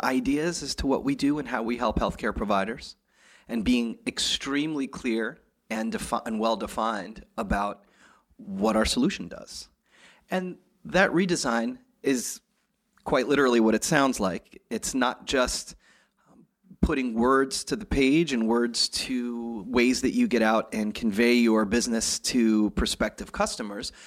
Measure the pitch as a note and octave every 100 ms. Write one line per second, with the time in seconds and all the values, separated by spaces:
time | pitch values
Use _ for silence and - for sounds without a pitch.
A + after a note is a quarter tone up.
0 | B2+ C3 B2+ C#3+ E3+ E3+ C#3+ - C3+ C3+
1 | C3+ C#3 C#3+ D3+ B2+ B2 A2+ A#2+ A#2 -
2 | G#2 - A#2 - G#2 G2 G2 C3 - -
3 | _ _ _ - - A#2 G#2 B2 A#2 -
4 | - - - - C#3 C#3+ D#3 D3 C3+ -
5 | B2+ A2+ A2+ E3 _ _ - A2 A2+ G#2+
6 | - A#2 - A2 A2+ G#2+ G#2 - A2+ G#2+
7 | F#2 A2 - - G2+ G#2 G2+ - _ _
8 | - _ _ - - F#2+ A2 A2 G#2+ A#2+
9 | B2+ - F2 - - - - _ _ _
10 | - _ - F#3 F3+ F3 _ _ - F3+
11 | G3 E3 F#3+ E3 C3 A#2 A#2 B2+ _ _
12 | C3+ B2+ - - _ _ _ _ _ _
13 | - C#3 C3+ C#3+ C3 A#2+ A2 G#2+ - D3+
14 | C3+ A#2+ F#2+ F2+ - - - A2 - C3+
15 | B2 - - C3+ B2 - - - _ _
16 | _ _ _ - _ _ - - - C#3
17 | B2+ A2+ B2 C3+ C3+ - - A#2 - C#3
18 | C3+ D#3 D#3+ B2 A2 A#2 A#2+ A2+ - -
19 | - B2+ A#2+ A#2+ A#2 A2+ G#2+ B2 B2 B2
20 | C3 B2 A#2+ A#2 A2 A2 - A2 G#2+ -
21 | A2+ G2+ A#2+ B2 A#2 A2 G2+ A#2 A#2+ A2+
22 | - - - B2+ A2+ G#2+ G#2 - A2 -
23 | A2 - G2 - G#3 - G#2 G2+ - -